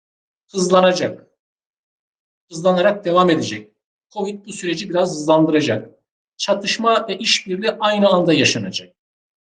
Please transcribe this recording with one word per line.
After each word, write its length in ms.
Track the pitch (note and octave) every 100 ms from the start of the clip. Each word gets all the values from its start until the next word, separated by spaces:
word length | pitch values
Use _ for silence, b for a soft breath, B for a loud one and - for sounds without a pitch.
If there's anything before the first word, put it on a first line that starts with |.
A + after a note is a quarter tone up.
| _ _ _ _ _
hızlanacak. 720 | G3 F3+ F#3 F#3 F3+ B2 - _ _ _ _ _ _ _ _ _ _ _ _ _
Hızlanarak 540 | E3 F3+ F3+ G3 G3+
devam 260 | F3 F3 F3+
edecek. 400 | D3+ A2+ G#2+ - _ _ _ _
covid 360 | G#3 G3 G#3 -
bu 60 |
süreci 380 | - F3+ E3 G3
biraz 200 | E3+ F3+
hızlandıracak. 800 | D#3 D3+ D#3+ D#3+ D#3 B2 G#2+ - _ _ _ _ -
Çatışma 720 | - G3+ G3+ - A3 A3+ -
ve 100 | F#3+
işbirliği 520 | G#3+ - - F#3 G#3+
aynı 380 | A3+ G#3+ G#3 G3+
anda 240 | F#3 E3+
yaşanacak. 640 | D3 B2+ - F#2+ - - _ _ _ _ _